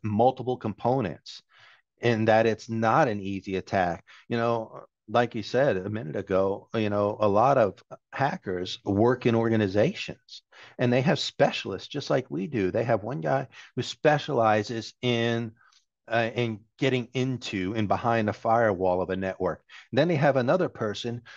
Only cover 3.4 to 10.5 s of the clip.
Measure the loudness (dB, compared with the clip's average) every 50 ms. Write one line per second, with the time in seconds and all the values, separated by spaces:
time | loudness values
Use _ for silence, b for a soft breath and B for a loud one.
3.4 | -6 -4 -4 -4 -4 0 0 2 2 2 -2 -6 -10 B B B B B -4 -2
4.4 | 0 0 0 -2 -4 -8 -14 -20 -20 -20 _ _ _ 0 2 2 2 2 -2 -8
5.4 | -6 -2 0 2 2 2 2 0 -2 -6 -6 -6 -8 -8 -8 -6 -4 0 0 2
6.4 | 2 0 -2 -6 -8 _ -4 -2 -2 0 0 0 0 0 0 0 0 2 4 4
7.4 | 4 4 4 4 2 2 0 -6 -16 -20 -20 -20 _ _ -4 -2 -2 -2 -2 -6
8.4 | -8 -6 -6 -6 -6 -8 -10 -8 -4 -2 2 4 4 4 4 2 2 2 2 2
9.4 | 2 2 2 2 2 2 2 2 2 2 0 -4 -10 -12 -12 -14 _ -20 -20 -20
10.4 | _ _